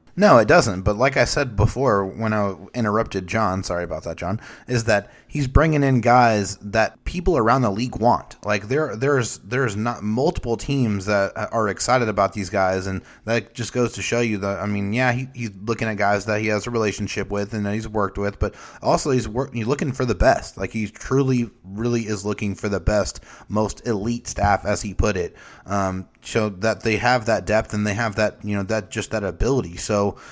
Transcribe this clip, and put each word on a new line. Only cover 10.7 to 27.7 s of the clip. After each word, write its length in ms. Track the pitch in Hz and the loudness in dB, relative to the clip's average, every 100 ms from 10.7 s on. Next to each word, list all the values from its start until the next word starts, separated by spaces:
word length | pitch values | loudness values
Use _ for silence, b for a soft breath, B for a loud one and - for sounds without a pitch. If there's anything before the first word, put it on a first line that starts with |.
| 139 117 101 95 | 0 0 0 0
that 260 | 104 98 - 107 | 0 0 -2 -4
are 160 | 113 107 | 0 0
excited 400 | 95 - 131 113 | 0 2 2 2
about 240 | 101 95 | 2 0
these 180 | 104 90 | 0 -4
guys, 360 | 98 95 95 95 | 0 2 0 -2
and 140 | 95 B B | -6 B B
that 300 | - 117 101 | -2 -2 -2
just 180 | - 110 | -8 -6
goes 200 | 123 120 | -2 -2
to 100 | 110 | -2
show 180 | - 120 | -2 0
you 180 | 120 104 | 0 0
that, 200 | 98 95 | -2 -2
I 80 | 104 | -2
mean, 260 | 101 98 | -2 -2
yeah, 200 | 113 127 | 0 0
he, 160 | 120 131 | 0 -4
he's 160 | 120 113 | -8 -10
looking 320 | 98 104 113 113 | -6 -4 -2 -2
at 80 | 104 | 0
guys 300 | 101 101 101 | 2 2 0
that 140 | 107 | 0
he 80 | 110 | 0
has 180 | 107 120 | 0 0
a 40 | |
relationship 600 | 117 107 98 101 - 95 | -2 0 -2 -6 -6 -4
with 240 | 101 101 | -4 -4
and 100 | 110 | -4
that 100 | 101 | -2
he's 140 | 107 107 | -4 -4
worked 300 | 107 98 - | -2 -2 -2
with, 200 | 101 - | -4 -2
but 140 | 104 - B B | -4 -4 B B
also 300 | - 165 156 | 0 0 2
he's 160 | 131 110 | 0 -2
wor-, 220 | 107 139 | -4 -4
he's 140 | 120 110 | -4 -2
looking 240 | 147 156 | -2 -2
for 120 | 135 | -2
the 120 | 127 98 | -2 4
best. 420 | 120 - - - | 4 4 0 -8
Like, 140 | 95 | -6
he 160 | 113 104 | -4 -6
truly, 600 | - - 135 135 127 117 - | -6 -2 0 2 0 -2 -8
really 380 | 92 98 120 120 | -14 -6 -2 -2
is 220 | 107 104 | -2 -4
looking 300 | 101 101 104 92 | -4 -4 -4 -4
for 120 | 104 | -4
the 120 | 95 | -2
best, 400 | 92 107 95 - B B B | 0 0 0 -4 B B B
most 380 | 104 107 - 123 | -2 -2 -4 -4
elite 400 | 104 110 120 - | -2 -2 -4 -6
staff, 400 | - 101 98 98 | -2 2 2 0
as 160 | 101 | -4
he 120 | 110 | -4
put 220 | 90 107 95 | -2 0 0
it. 200 | 85 - B B | -4 -8 B B
Um, 440 | - 101 95 92 95 _ | -4 -2 -2 -4 -8 _
so 260 | - 117 107 | -6 -2 -2
that 340 | 92 110 107 | -2 -2 -2
they 140 | 113 107 | 0 0
have 300 | 120 127 110 | 2 2 2
that 200 | 107 90 | 0 2
depth 260 | 107 110 | 0 0